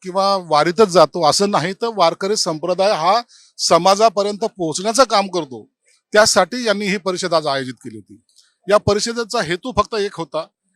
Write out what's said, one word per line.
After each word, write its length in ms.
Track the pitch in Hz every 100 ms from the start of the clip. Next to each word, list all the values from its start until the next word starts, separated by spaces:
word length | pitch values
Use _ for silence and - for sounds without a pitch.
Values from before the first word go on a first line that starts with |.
किंवा 220 | 185 185 196 196 170
वारीतच 400 | 151 156 175 214
जातो 360 | 175 - 180 151
असं 220 | - 202
नाही, 220 | 196 160
तर 160 | 190 233 214
वारकरी 400 | 170 170 196 214
संप्रदाय 560 | 180 156 170 180 190
हा 280 | 185 165 220 240 _ _ -
समाजापर्यंत 840 | - 170 180 202 220 202 202 202 220
पोहोचण्याचं 580 | - 165 147 202 226
काम 220 | 247 220 196
करतो. 340 | 180 147 117 101 _ _ _ _
त्यासाठी 520 | 208 - 208 180 247
यांनी 220 | 233 202 208
ही 80 | 202
परिषद 360 | 175 180 180
आज 120 | 165 151
आयोजित 280 | 139 127
केली 220 | 117 123 110
होती. 240 | - 101 _ _ _ _ -
या 100 | 202
परिषदेचा 640 | 208 208 226 233 214 233
हेतू 300 | 156 180 254 202
फक्त 180 | - 220
एक 200 | 202 175
होता 300 | 165 156 175 _ _